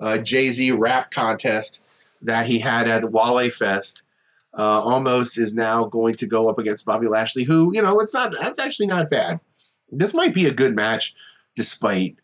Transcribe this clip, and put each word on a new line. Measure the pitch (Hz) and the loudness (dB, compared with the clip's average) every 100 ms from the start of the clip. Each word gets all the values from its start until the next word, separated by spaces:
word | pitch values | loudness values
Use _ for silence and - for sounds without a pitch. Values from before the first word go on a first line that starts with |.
uh, | 117 110 | -4 -2
Jay-Z | 110 131 131 117 131 | 0 2 2 2 0
rap | 117 113 127 - | 2 2 0 -2
contest | - 113 110 123 110 - - - _ _ _ | -2 -2 -2 -2 -2 -4 -8 -14 _ _ _
that | 113 113 117 | -4 -2 0
he | 117 | 0
had | 127 117 117 | 0 0 0
at | 113 113 | 0 0
Wale | 110 113 123 123 | 2 2 2 0
Fest. | - 107 98 - - - _ _ _ _ | -2 -2 -2 -4 -6 -10 _ _ _ _
Uh, | - 107 107 | -4 0 2
Omos | 110 127 131 123 120 117 | 2 0 2 0 0 0
is | 110 | -2
now | 110 113 113 | -2 0 0
going | 107 117 113 | -2 0 0
to | 113 107 | 0 -2
go | 113 113 | 0 2
up | 110 | 0
against | 107 104 | -2 -4
Bobby | - 110 113 | -2 -2 0
Lashley, | 110 113 131 | 0 0 -2
who, | 127 160 170 | 2 4 4
you | 208 | 2
know, | 202 208 | 2 2
it's | 220 | 2
not, | 262 240 - | 0 -2 -4
that's | 196 262 | -6 -4
actually | 277 - 202 | -4 -2 0
not | 180 151 | 0 0
bad. | 135 - 170 - _ _ _ _ | 0 -2 -4 -10 _ _ _ _
This | 139 208 | -2 0
might | 330 359 | 2 2
be | 180 160 | 4 2
a | |
good | 117 131 | 4 2
match, | 107 107 110 - - - - _ | 2 -2 -2 -4 -8 -20 -20 _
despite, | - 104 - 107 95 95 - | -4 -2 0 0 0 -2 -4